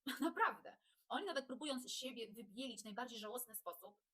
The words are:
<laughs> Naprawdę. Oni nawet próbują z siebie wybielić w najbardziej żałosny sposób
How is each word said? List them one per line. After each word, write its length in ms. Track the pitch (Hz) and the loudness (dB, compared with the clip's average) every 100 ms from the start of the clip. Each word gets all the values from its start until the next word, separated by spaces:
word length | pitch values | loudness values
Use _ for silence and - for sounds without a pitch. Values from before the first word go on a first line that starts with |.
| - | -4
<laughs> 140 | - | 4
Naprawdę. 560 | 311 - 453 - - - _ _ _ | 4 8 6 6 -8 -14 _ _ _
Oni 180 | 240 403 | 0 2
nawet 200 | 277 262 | 0 0
próbują 340 | 254 302 262 | -4 0 0
z 80 | 247 | 0
siebie 440 | - 262 240 220 | -2 -2 -4 -6
wybielić 500 | 214 202 202 269 220 | -8 -10 -6 -4 -4
w 40 | 220 | -6
najbardziej 340 | 202 247 233 | -2 -2 -2
żałosny 360 | 208 247 247 214 | -4 -4 -4 -4
sposób 420 | - 170 208 - _ | -6 -6 -12 -18 _